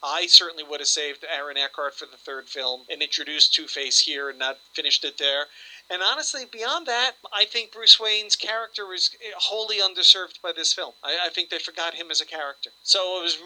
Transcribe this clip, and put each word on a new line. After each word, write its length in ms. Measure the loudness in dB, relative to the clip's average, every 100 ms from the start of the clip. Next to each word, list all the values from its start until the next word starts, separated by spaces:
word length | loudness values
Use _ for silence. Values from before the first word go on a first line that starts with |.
I 240 | -4 -2 8
certainly 380 | 8 6 -6
would 160 | -8 -4
have 80 | -2
saved 360 | 0 -2 -6 -6
Aaron 240 | -6 -4 -4
Eckhart 380 | -4 -4 -6
for 120 | -6 -14
the 100 | -16
third 320 | -12 -12 -10
film 340 | -6 -4 -6 -8
and 120 | -6
introduced 520 | -4 -4 -2 4 4
Two-Face 440 | 4 -2 -6 0 2
here 300 | 2 0 -6
and 80 | -4
not 200 | -4 -4 -8
finished 320 | -4 0 0
it 140 | -2 -2
there. 280 | 0 0 -4 -10 -20 -18 -8
And 100 | -2
honestly, 440 | 0 0 -2 -6 -8
beyond 360 | -8 -4 -4 -2
that, 260 | 0 -2 -4 -6
I 100 | -2
think 280 | 0 -2 -6
Bruce 260 | 2 8 8
Wayne's 380 | 8 0 0 -2
character 500 | -2 -4 -4 -8 -8
was 240 | -2 -4 -4 -12 -4
wholly 400 | -2 -2 -2 0
underserved 640 | 0 4 6 6 4 -8
by 120 | -6 -2
this 160 | -2
film. 200 | -2 -6 -8
I, 240 | -4 -2 -2
I 20 |
think 220 | -2 -4
they 80 | -4
forgot 360 | -8 -4 -4
him 160 | -6 -6
as 100 | -4
a 60 | -4
character. 440 | -6 -8 -8 -14 -6
So 360 | 2 2 2 0
it 60 |
was 140 | -2 -4